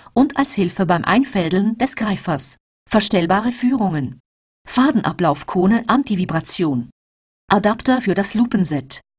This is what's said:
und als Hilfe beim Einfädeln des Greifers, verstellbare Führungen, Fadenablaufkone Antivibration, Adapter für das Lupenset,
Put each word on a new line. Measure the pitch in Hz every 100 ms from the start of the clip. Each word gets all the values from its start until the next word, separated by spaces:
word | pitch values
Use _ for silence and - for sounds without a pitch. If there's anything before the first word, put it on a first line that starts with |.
| - 233
und | 294 -
als | 277 -
Hilfe | 180 - 180
beim | 175
Einfädeln | - 208 277 202 160 185 214 226
des | 262 -
Greifers, | 214 185 - 147 - - _ _ -
verstellbare | 214 208 190 170 196 233
Führungen, | 240 247 262 196 156 127 - _ _ _ _ -
Fadenablaufkone | - 277 226 - 165 170 139 - 185 185 233 -
Antivibration, | 254 277 190 185 160 - - 160 127 120 _ _ _ _ _ -
Adapter | 196 208 226 - 254
für | 202
das | 175 202 214
Lupenset, | 240 196 165 147 131 - _